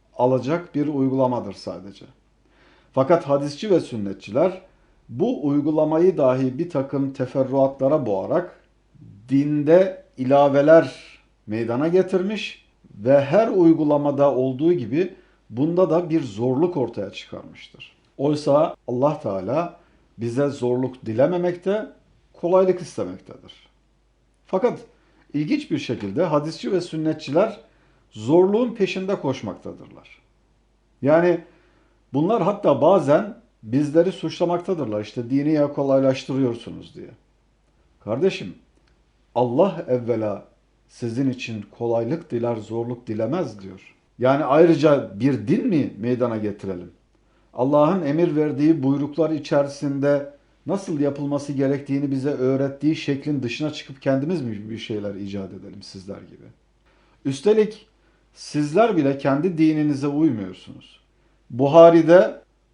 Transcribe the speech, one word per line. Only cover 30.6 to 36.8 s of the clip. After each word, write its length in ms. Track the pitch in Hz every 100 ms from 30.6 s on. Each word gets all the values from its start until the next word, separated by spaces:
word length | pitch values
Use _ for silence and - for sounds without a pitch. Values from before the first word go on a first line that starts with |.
| _ _ _ -
Yani 380 | 131 160 175 175 - _ _ _ _ _ _
bunlar 300 | 131 170 226
hatta 400 | 175 202 180 135
bazen 560 | 147 190 139 156 202 - _ _
bizleri 500 | 107 131 147 160 175
suçlamaktadırlar. 880 | 180 165 - 175 175 175 180 120 104
"İşte 300 | 104 - 120
dini 220 | 139 147
ya 200 | 151 143
kolaylaştırıyorsunuz." 1200 | 143 139 135 135 131 - 131 127 117 - 85